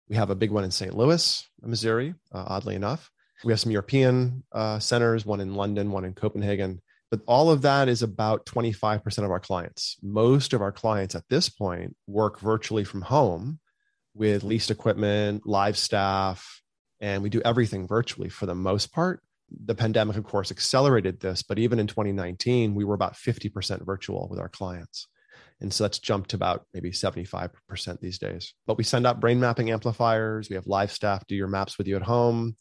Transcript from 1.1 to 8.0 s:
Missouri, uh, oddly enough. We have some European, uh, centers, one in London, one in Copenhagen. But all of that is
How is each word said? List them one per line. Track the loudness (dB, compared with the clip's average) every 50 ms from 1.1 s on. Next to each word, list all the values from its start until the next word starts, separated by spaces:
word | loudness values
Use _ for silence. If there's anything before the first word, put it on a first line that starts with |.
| 4 4 2 0 -2 -4 -6 -12 _ _ -8
Missouri, | -6 -4 -2 0 0 0 0 -2 -4 -8 -12 _ _
uh, | -10 -10 -8 -4
oddly | -6 -4 -4 -4 -4
enough. | -2 -2 -2 -4 -4 -8 -14 _ _ _ _ _ _ -2
We | 0 0
have | 0
some | 0 0
European, | 0 0 -2 2 4 4 6 6 6 4 2 0 -2 -4 -10 _
uh, | -6 -4 -2 -2 -2 -2
centers, | -2 0 2 4 4 4 2 2 0
one | -2 -2 -2
in | -2 -4 -4
London, | -2 -2 -2 0 -2 -2 -2
one | -2 -4 -4
in | -6 -8
Copenhagen. | -4 -4 -4 -2 -2 -2 0 0 0 -2 -4 -4 -8 -12 _ _ _ _ _
But | -6 -6 2
all | 4 6 6 8 6
of | 6 6 6
that | 4 4 6 4 4
is | 2 2